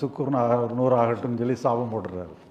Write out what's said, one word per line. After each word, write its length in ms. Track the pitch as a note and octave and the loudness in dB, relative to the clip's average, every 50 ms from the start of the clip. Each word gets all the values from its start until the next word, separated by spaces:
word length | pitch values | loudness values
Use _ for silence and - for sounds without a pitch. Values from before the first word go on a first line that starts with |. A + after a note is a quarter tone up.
சுக்குர்னு 340 | C#3+ C3+ - - C3+ C3+ C#3+ | -6 -6 -4 -4 -2 0 0
ஆக-, 380 | B2 A#2+ A#2 A#2+ A#2+ A#2+ A2 A#2 | 2 2 4 2 2 2 0 0
நூறு 220 | B2 B2+ B2+ B2+ | 2 2 4 4
ஆகட்டும்னு" 420 | A#2+ A#2 A#2 A#2+ G#2 - B2 A#2+ | 4 4 2 2 -2 -2 -4 -2
சொல்லி 180 | A2+ A#2+ B2+ B2+ | -2 0 -2 -2
சாபம் 340 | A#2 - B2 A#2 A#2+ B2 A2+ A2 | 0 0 0 0 0 -2 -4 -4
போட்டுறாரு. 400 | G#2+ F2+ - F2+ F2+ F2 D#2 D2+ - - - | -6 -6 -6 -8 -10 -12 -12 -16 -20 -20 -20